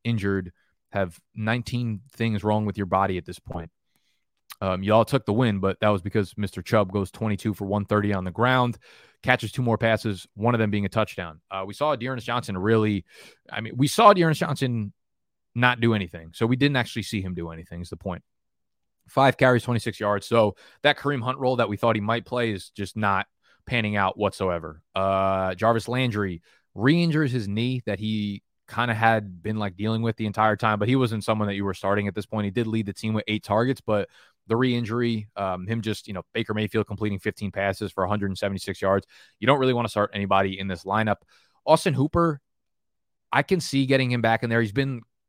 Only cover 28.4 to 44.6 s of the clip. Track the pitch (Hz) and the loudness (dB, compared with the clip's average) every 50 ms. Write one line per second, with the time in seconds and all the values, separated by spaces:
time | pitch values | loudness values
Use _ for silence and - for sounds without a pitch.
28.4 | - _ _ _ _ - - 117 120 117 110 110 117 113 113 110 104 95 90 87 | -12 _ _ _ _ -8 -4 -2 -2 0 0 4 4 4 4 4 0 -4 -10 -10
29.4 | 85 104 107 110 104 98 87 95 104 110 113 113 117 113 110 - 110 104 95 110 | -6 -6 -4 -4 -4 -6 -6 -4 -2 -2 0 0 0 -2 -2 -2 -4 -4 0 2
30.4 | 110 110 107 - 117 110 107 101 107 117 131 131 127 107 113 107 - - 110 107 | 2 2 2 2 2 0 0 2 2 2 2 2 2 0 -2 -2 -2 0 0 0
31.4 | 104 101 98 101 101 98 92 - - 98 - 104 101 101 90 107 - - 110 107 | 0 -2 -2 -2 -2 -4 -4 -2 0 0 0 0 0 -2 -4 -6 -8 -6 -4 -4
32.4 | 104 101 95 120 113 110 110 113 104 101 95 - - 110 110 107 - 110 107 107 | -4 -2 -2 -2 -2 0 -2 -2 -2 -4 -6 -6 -4 -2 -2 -2 -2 -2 -4 -4
33.4 | - - 101 110 120 131 127 - - - 107 101 92 - _ - - _ _ _ | -2 0 0 2 2 0 -2 -4 -2 -2 0 0 -2 -4 _ -20 -20 _ _ _
34.4 | _ - 113 120 131 127 120 120 120 104 113 123 120 117 113 107 104 107 - 101 | _ -2 0 2 2 2 0 0 -2 -2 -2 -2 0 0 -2 -2 -6 -8 -8 -6
35.4 | 98 95 90 90 90 95 113 117 104 110 104 - - - 98 90 - _ - 117 | -4 -4 -4 -6 -6 -6 -6 -4 -4 -4 -6 -6 -8 -12 -12 -12 -10 _ -6 -6
36.4 | 110 - 104 107 107 101 - 110 104 - 101 92 107 107 101 92 - 107 - - | -4 -4 -2 -2 -2 -2 0 -2 -2 -2 -4 -4 -4 -4 -4 -4 -4 -6 -6 -6
37.4 | 104 95 - 98 98 98 95 - 107 95 - 98 92 90 104 104 101 98 92 - | -6 -6 -4 -2 -2 -2 -2 -2 -6 -6 -4 -2 -2 0 0 -2 -2 -4 -4 -2
38.4 | 104 98 98 92 - 101 92 - 98 95 98 98 - _ - - - _ _ - | -4 -4 -4 -4 -6 -8 -6 -2 0 2 2 2 0 _ -12 -20 -20 _ _ -2
39.4 | 104 123 147 135 131 131 123 120 117 104 - 107 104 - - 101 101 95 98 98 | 2 2 4 4 4 2 2 0 -2 -2 0 0 0 0 -2 -4 0 2 4 4
40.4 | 98 95 95 95 95 98 92 82 - 95 101 110 110 107 104 - _ _ _ _ | 2 2 -2 -4 -6 -6 -6 -6 -4 -2 0 0 2 0 -2 -2 _ _ _ _
41.4 | _ _ _ _ - - 156 156 - 185 135 127 139 156 - 170 170 165 147 139 | _ _ _ _ 2 4 4 4 4 2 0 0 0 0 2 2 2 2 0 -4
42.4 | _ _ _ _ _ _ _ _ _ _ _ _ _ _ _ _ _ - - 139 | _ _ _ _ _ _ _ _ _ _ _ _ _ _ _ _ _ -4 -2 -2
43.4 | 143 - 190 170 - - - 139 135 131 135 131 131 123 123 117 113 113 113 110 | 0 0 0 -2 -2 0 0 0 2 2 2 2 2 2 0 2 2 2 2 2
44.4 | 123 117 113 117 | 0 0 0 0